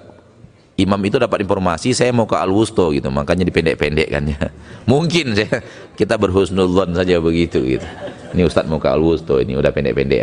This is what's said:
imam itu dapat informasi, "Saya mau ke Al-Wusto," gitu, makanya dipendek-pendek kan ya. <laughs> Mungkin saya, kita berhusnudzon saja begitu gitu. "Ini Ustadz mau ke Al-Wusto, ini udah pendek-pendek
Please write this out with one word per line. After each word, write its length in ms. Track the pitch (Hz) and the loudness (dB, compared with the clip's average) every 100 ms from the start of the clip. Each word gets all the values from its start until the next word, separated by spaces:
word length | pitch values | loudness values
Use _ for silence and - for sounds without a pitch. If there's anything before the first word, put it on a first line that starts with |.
| - - - - - - _ - | -20 -20 -20 -20 -20 -20 _ -2
imam 220 | 95 101 | 0 0
itu 160 | 95 127 | 0 0
dapat 240 | 117 87 | 0 0
informasi, 540 | 98 98 92 82 123 120 | 0 0 0 -2 -2 0
"Saya 180 | 123 | 2
mau 140 | 120 107 | 2 0
ke 100 | 85 | 0
Al-Wusto," 560 | 92 98 110 - 87 | 0 2 2 2 0
gitu, 140 | 71 65 | 0 -2
makanya 320 | 67 69 87 90 | -4 0 0 2
dipendek-pendek 600 | - 80 67 73 76 - | 2 0 0 -2 0 -2
kan 140 | 73 73 | -2 -2
ya. 100 | 73 82 - - | -4 -6 -8 -20
<laughs> 260 | - - | -8 0
Mungkin 420 | 135 165 170 139 | 2 2 0 0
saya, 300 | 104 107 123 - - - - | -2 0 -4 -6 -18 -20 -4
kita 160 | 98 | -2
berhusnudzon 800 | 113 101 92 92 92 92 90 92 | 0 2 2 2 2 2 2 0
saja 240 | 87 92 87 | 0 2 2
begitu 400 | 82 85 82 80 65 | 2 2 2 0 0
gitu. 200 | 64 - - - - - - | -2 -4 -12 -14 -14 -6 0
"Ini 100 | 85 | 2
Ustadz 240 | - 73 | 2 -2
mau 80 | 78 | -2
ke 80 | 71 | 0
Al-Wusto, 560 | 67 82 80 80 69 | 2 2 0 0 0
ini 160 | 64 65 | 0 0
udah 160 | 73 | 0
pendek-pendek 460 | - 69 60 67 65 | 0 -2 -2 0 0